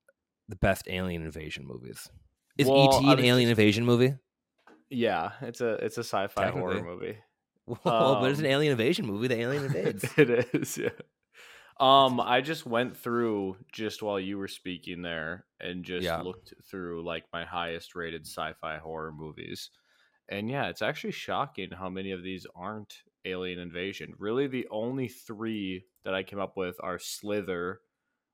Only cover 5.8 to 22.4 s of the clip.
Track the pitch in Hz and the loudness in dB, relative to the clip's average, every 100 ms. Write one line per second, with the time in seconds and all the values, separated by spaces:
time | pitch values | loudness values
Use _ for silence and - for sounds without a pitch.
5.8 | 110 120 117 107 98 - 95 90 90 95 | -4 -4 -4 -2 -2 0 -2 -2 -2 -4
6.8 | 85 92 - 107 _ _ _ _ - 117 | -6 -8 -10 -10 _ _ _ _ -12 -4
7.8 | 135 113 131 139 127 143 151 139 151 123 | 0 4 6 4 4 2 2 4 4 4
8.8 | 117 180 131 101 123 117 120 143 139 180 | 4 2 -2 -2 0 0 0 -2 -2 -2
9.8 | 160 104 127 - 127 120 120 - - - | -2 -2 0 4 6 6 2 -2 -2 -4
10.8 | 117 - - _ _ - - - - - | -4 -6 -14 _ _ -20 -20 -20 -18 2
11.8 | 131 139 135 123 98 123 139 156 123 117 | 8 8 8 4 2 2 2 -4 -2 0
12.8 | 123 - 120 120 117 104 95 95 - - | 0 -4 -4 0 2 0 -2 -6 -14 -8
13.8 | 107 - 107 101 95 101 98 - 95 87 | -8 -4 -4 -2 -4 -6 -8 -10 -10 -10
14.8 | - 87 87 82 78 92 - - - 90 | -10 -8 -6 -6 -6 -10 -14 -12 -10 -8
15.8 | 87 90 87 82 90 92 - - _ 95 | -6 -4 -2 -4 -6 -10 -16 -20 _ -12
16.8 | 87 85 85 82 - 85 82 87 85 85 | -8 -8 -6 -8 -8 -10 -6 -6 -4 -6
17.8 | - 87 82 82 78 - 80 80 82 78 | -10 -10 -8 -8 -10 -8 -8 -8 -10 -10
18.8 | 80 80 80 76 78 80 - - - _ | -10 -10 -10 -10 -14 -12 -12 -12 -14 _
19.8 | _ _ _ _ - 98 110 139 101 87 | _ _ _ _ -10 -6 -4 -4 -4 -2
20.8 | 107 151 220 - - 95 139 - 90 90 | -4 -4 -8 -8 -6 -4 -4 -8 -12 -10
21.8 | 92 92 98 92 92 92 | -8 -8 -6 -8 -8 -10